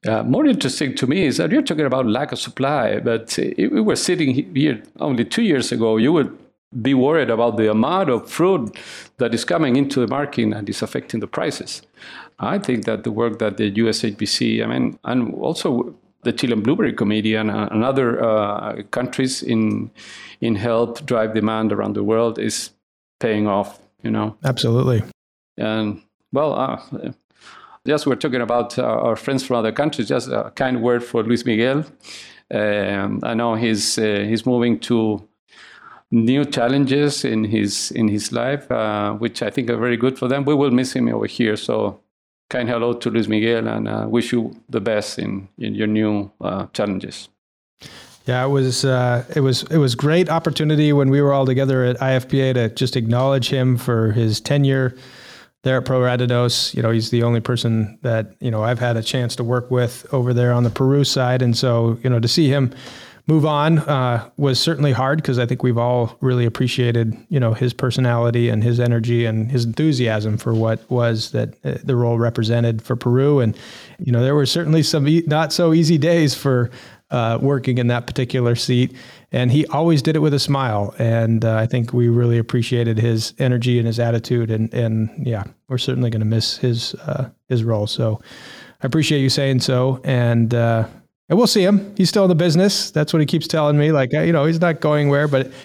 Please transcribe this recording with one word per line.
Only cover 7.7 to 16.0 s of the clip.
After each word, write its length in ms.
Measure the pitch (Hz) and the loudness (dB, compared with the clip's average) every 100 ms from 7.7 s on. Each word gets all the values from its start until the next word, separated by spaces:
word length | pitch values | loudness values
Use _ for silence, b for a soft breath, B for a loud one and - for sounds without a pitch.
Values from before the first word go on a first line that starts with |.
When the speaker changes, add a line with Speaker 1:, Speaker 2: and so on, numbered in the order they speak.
| 110 123 185 185 | 2 2 0 0
Speaker 1:
of 180 | 120 - | -2 -4
fruit 480 | - 175 190 110 B B B B _ | 0 2 2 -2 B B B B _
that 140 | 120 | -2
is 140 | 117 - | -2 -2
coming 300 | 170 151 123 | 0 2 2
into 240 | 139 135 | 2 0
the 80 | 117 | 0
market 440 | 135 139 - 113 | -2 -4 -2 -2
and 140 | 107 104 | -2 -6
is 140 | 104 | -6
affecting 380 | - 131 - 113 | -6 -6 -6 -8
the 80 | 104 | -6
prices. 560 | - 160 - - - _ B B B B _ | -6 -4 -6 -10 -14 _ B B B B _
I 180 | 107 202 | -6 -4
think 280 | 196 123 104 | -2 -4 -2
that 180 | 110 | -4
the 80 | - | -4
work 260 | 107 117 110 | -2 -4 -2
that 200 | 110 98 | -4 -2
the 120 | 107 101 | -2 0
U 120 | 113 | 0
S 160 | 107 | 0
H 140 | 113 104 | -4 -4
B 80 | 107 | -4
C, 380 | - 117 110 | -2 0 -2
I 20 | 113 | -2
mean, 320 | 123 120 - | -2 -2 -4
and 320 | - 127 117 - | -4 -4 -2 -4
also 580 | - 170 185 120 123 - | -4 -2 -2 -2 -4 -10